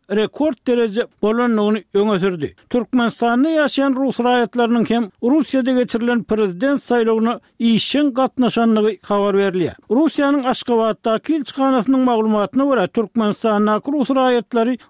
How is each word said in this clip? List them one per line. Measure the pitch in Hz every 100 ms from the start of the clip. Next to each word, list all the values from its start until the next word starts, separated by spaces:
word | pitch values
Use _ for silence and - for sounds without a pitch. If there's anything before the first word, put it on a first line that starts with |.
| -
rekord | 208 214 - 302 269 -
dereje | 240 233 196 196 _
bolanlygyny | 202 233 240 220 208 214 -
öňe | 196 214 196
sürdi. | 190 175 139 - _
Türkmenistanda | 247 220 254 233 - 240 240 302
ýaşaýan | 320 285 - 277 262
rus | 269 -
raýatlarynyň | 240 247 233 247 233 233 185
hem | 226 208 -
Russiýada | 233 302 262 269 247 254
geçirilen | 247 233 240 240
prezident | - 220 208 175 269 285
saýlawyna | - 240 226 226 220 233 - _
işen | 233 220 - 269 294
gatnaşanlygy | 240 262 - 240 - 226 214 214 190
habar | - 208 202
berilýär. | 196 196 185 160 - _
Russiýanyň | 226 311 - 277 285 254
Aşgabatdaky | 247 - 233 226 208 233 220 - 320
elçixanasynyň | 254 - 269 262 220 262
maglumatyna | 254 233 220 214 196 254
görä, | 277 247 180
Türkmenistanyň | - 214 - 214 196 226 208 214 214 -
rus | 294 254
raýatlary | 269 254 240 - 233 226 254 -